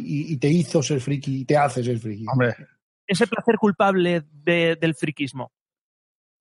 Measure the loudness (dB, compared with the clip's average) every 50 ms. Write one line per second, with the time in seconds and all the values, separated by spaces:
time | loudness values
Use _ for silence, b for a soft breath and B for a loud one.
0 | -4 -4 -4 -4 -4 -4 -4 0 2 2 4 2 2 2 0 0 0 2 -2 -2
1 | -2 -4 -6 -4 -4 -6 -6 -6 0 2 2 4 4 2 0 -2 -2 -2 -4 -4
2 | -6 -8 -10 -8 -6 -2 0 2 2 0 0 -4 -14 _ _ _ _ _ _ _
3 | _ -4 0 0 0 0 0 -2 0 0 2 2 2 0 2 2 2 2 4 2
4 | 2 2 0 -2 -4 _ _ -4 0 0 2 2 2 2 0 0 0 -2 0 -2
5 | -6 -6 -4 -6 -8 -8 -6 -10 -12 -12 _ _ _ _ _ _ _ _ _ _
6 | _ _ _ _ _ _ _ _